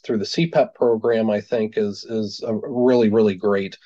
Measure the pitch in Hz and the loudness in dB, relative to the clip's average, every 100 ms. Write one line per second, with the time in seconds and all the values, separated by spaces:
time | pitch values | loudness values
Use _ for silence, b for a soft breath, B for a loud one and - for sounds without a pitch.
0 | - 113 95 - 170 156 123 - 120 113 | -4 -4 -2 -2 0 0 0 0 0 2
1 | 117 113 110 104 - 117 107 - 104 98 | 0 0 0 -2 -2 -4 -2 -2 -4 -6
2 | - 113 104 101 117 107 143 123 123 123 | -8 -6 -6 -6 -6 -6 -4 2 4 4
3 | 110 110 107 90 104 98 95 - | 4 4 2 0 -2 -2 -4 -10